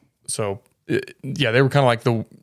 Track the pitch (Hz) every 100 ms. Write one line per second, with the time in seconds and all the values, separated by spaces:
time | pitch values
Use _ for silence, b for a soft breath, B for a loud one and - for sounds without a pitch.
0 | _ _ - - 104 101 _ _ - -
1 | - - 135 131 117 120 135 143 131 117
2 | 127 113 - -